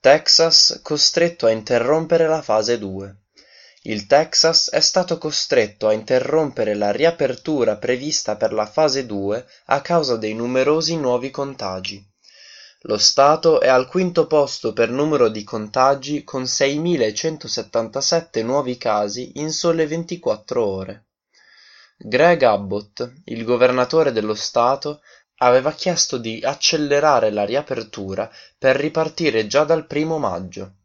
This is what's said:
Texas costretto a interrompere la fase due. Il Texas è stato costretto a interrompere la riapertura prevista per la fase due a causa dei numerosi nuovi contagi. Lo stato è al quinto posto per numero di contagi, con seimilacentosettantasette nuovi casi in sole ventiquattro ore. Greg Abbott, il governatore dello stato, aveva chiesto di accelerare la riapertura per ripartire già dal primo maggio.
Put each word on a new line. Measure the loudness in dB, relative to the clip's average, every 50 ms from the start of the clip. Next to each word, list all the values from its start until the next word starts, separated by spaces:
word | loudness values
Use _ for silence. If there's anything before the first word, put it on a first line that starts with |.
Texas | 8 6 6 6 4 2 4 4 4 4 4 4 4 4 0 -4
costretto | _ -4 -2 0 0 0 2 2 0 0 0 _ 2
a | 2
interrompere | 2 2 -2 0 0 0 2 2 2 0 2 0 2 2 2
la | 2 0 -2
fase | 0 0 0 0 2 0 -2 -2
due. | -4 -8 -8 -10 -12 -14 -16 _ _ _ _ _ _ _ _ _ -20 -20 _ _
Il | _ -8 -6 -6 0 2
Texas | 2 2 2 2 2 2 2 4 2 0 0 0
è | 0 0
stato | 0 2 2 0 0 0 -4 -4
costretto | -4 -6 -4 -4 -4 0 2 2 2 0 -4 _ 0
a | 0
interrompere | 0 0 0 0 0 0 2 2 0 0 0 0 -2 -4 -2 -2 0
la | 0 0 -2
riapertura | 0 2 2 0 2 0 -2 -2 -2 -4 _ -4 0 0 2 0 0
prevista | -2 -2 -4 -4 -4 -2 -6 -6 -4 -4 -4 -4
per | -2 -2 -2
la | -2 -2 -4
fase | -2 0 0 2 2 2 -2 -4
due | -4 -6 -4 -4 -4 -4 -4 -6 _ _ _ _
a | -2 -2 -2
causa | 0 0 0 0 0 0 -4
dei | -4 -4 -6 -6
numerosi | -4 -4 -2 0 2 2 2 2 0 0 -2 -4
nuovi | -2 -2 -2 -2 -2 -4 -6
contagi. | -8 -8 -8 -8 -8 -10 -8 -8 -8 -8 -10 -12 -14 -14 -20 _ _ _ _ _ _ _ -20 -20 -20 -20 -20 -20 _ _
Lo | _ -4 -2 2
stato | 2 2 4 6 6 6 4 4 4 4 4 4
è | 4 4
al | 4 4 2
quinto | 0 -2 -2 -2 0 0 0 0
posto | 2 2 2 2 0 -4 -6 -6 -6
per | 0 0 0 0
numero | 0 -2 0 0 2 2 2 2
di | 2 -2 -10
contagi, | -8 -8 -8 -8 -4 0 2 2 2 2 0 -4 -8 -8 -8 -8
con | -8 -8 -8 -6 -6
seimilacentosettantasette | -2 0 0 0 0 -2 -2 -2 0 0 0 -2 -2 -2 -6 -6 -6 -6 -10 -10 -8 -8 -10 -4 -4 -4 -4 -4 -6 -4 -2 0 -2 -2 -2 _ -6 -4
nuovi | -2 0 -2 -2 -2 -4 -8
casi | -4 -2 -2 0 0 -2 -2 -6 -10 -12 -12 -10
in | -8 -8 -6
sole | -6 -2 -2 0 0 0 0
ventiquattro | -2 -2 -8 -6 -8 -10 -6 -4 -4 -4 -4 _ -6 -2 -2 -2
ore. | -2 -2 -4 -8 -10 -14 -18 _ _ _ _ _ _ _ _ _ _ _ _ _ _ _ _ _ _ _ _
Greg | -12 -4 0 2 4 4 4 4
Abbott, | 4 2 2 2 -2 -4 -6 -6 -8 _ _ -10 -10 -10 -10 -20 _
il | -12 -10 -8
governatore | -2 -2 2 4 4 4 4 2 0 0 2 2 2 2
dello | 0 -2 -2 -2 -4
stato, | -4 -6 -4 0 2 2 2 0 0 -4 -10 -10 _ _ _ -20 _ _ _ _
aveva | _ 2 4 4 4 2 0
chiesto | -6 -4 -4 -4 0 0 -2 -2 -2 -6
di | -6 -6 -8 -4 -4
accelerare | -6 -4 0 -2 0 0 0 0 0 0 2 4 4 4 4 2 2
la | 0 0 -2
riapertura | -2 -2 -4 -4 -4 -8 -8 -8 -10 -12 -12 -10 -8 -6 -6 -8 -8 _ -20 -20 _ _ _
per | 0 2 2
ripartire | 2 0 -2 -2 -2 -2 -2 -4 -2 -2 0 2 0 -2
già | 2 2 0 2
dal | 2 2 0 0
primo | -4 -4 -4 -2 -2 -2 -2
maggio. | -2 -4 -4 -4 -8 -10 -14 -14 -16 -16 _ _